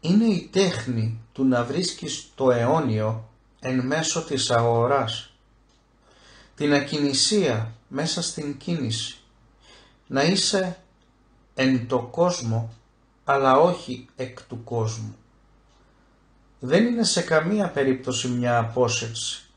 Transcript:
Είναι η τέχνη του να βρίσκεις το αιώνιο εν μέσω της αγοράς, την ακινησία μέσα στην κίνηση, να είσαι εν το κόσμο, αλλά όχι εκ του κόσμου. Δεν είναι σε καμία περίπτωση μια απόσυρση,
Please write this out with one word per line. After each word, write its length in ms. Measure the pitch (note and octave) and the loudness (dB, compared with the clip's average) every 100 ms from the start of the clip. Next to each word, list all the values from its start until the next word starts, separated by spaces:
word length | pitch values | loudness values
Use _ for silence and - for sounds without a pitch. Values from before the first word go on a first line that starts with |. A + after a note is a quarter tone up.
Είναι 240 | D#3 G3+ | 4 4
η 240 | A3+ F#3 - | 4 0 -2
τέχνη 680 | - G3 - - A#2 A2 A2+ - | 0 0 0 -4 -2 -2 -4 -12
του 120 | - | -2
να 200 | C3 B2 | 2 2
βρίσκεις 640 | A#2+ D3 F3 - E3 - - | 0 -2 -4 -6 -8 -10 -12
το 160 | - C3+ | 0 2
αιώνιο 760 | A#2+ A#2 D#3+ C#3 G#2+ G#2+ A2+ - _ _ _ | 4 4 2 2 0 -2 -4 -10 _ _ _
εν 260 | C3 C3 B2+ | -4 -2 0
μέσω 380 | D3+ D#3+ E3+ | -2 -2 -4
της 260 | D#3+ C3+ - | -4 -4 2
αγοράς, 840 | A#2+ A#2 A#2 A#2+ C#3 A2+ - - _ _ _ _ _ _ _ _ _ - - - | 2 4 2 4 2 0 -6 -12 _ _ _ _ _ _ _ _ _ -20 -20 -20
την 180 | - D3 | -4 0
ακινησία 1000 | C#3+ C#3 D3+ C#3+ C3+ - G#3 E3+ A2 A2+ - _ | 2 0 -2 0 0 0 2 2 0 -4 -10 _
μέσα 340 | C3+ E3 - | -6 -4 -4
στην 340 | E3+ - D3 C#3+ | -6 -6 -8 -8
κίνηση, 600 | - E3+ A#2 A2+ - - _ _ _ _ _ - - _ _ | -4 -4 -2 -4 -8 -12 _ _ _ _ _ -20 -20 _ _
να 160 | C3+ | 0
είσαι 560 | D3+ G3 - G3+ F#3 F3 _ _ _ _ _ _ _ | 2 2 0 0 -2 -6 _ _ _ _ _ _ _
εν 340 | - C3 C3 A2+ | -2 0 2 0
το 120 | B2+ | -2
κόσμο, 720 | A#2 - F3 F3 A#2+ A2+ A2+ - _ _ _ _ | -2 0 0 0 -2 -2 -4 -10 _ _ _ _
αλλά 340 | - C#3 C3+ C3 | 0 2 6 6
όχι 480 | E3+ F3 - B2 - - | 6 2 -6 -12 -12 -10
εκ 260 | B2 - | -10 -10
του 220 | - A2+ | -16 -14
κόσμου. 520 | A2+ A#2+ A2 A2+ G#2+ G#2 _ _ _ _ _ _ _ _ _ _ _ _ _ _ | -6 -2 -2 -4 -10 -14 _ _ _ _ _ _ _ _ _ _ _ _ _ _
Δεν 280 | B2+ E3 A#3 | 2 4 4
είναι 180 | A#3 | 2
σε 180 | A3 - | 0 0
καμία 480 | E3 D#3+ D#3+ G#3 F#3 | 2 2 2 0 0
περίπτωση 580 | - C3+ C3 - B2 B2+ | 0 0 0 -2 -4 -2
μια 300 | B2 A#2+ A#2+ | -2 2 2
απόσυρση, 840 | A2+ A#2+ A#2+ - A#2 A2+ - - - | 0 2 2 2 -4 -8 -8 -10 -16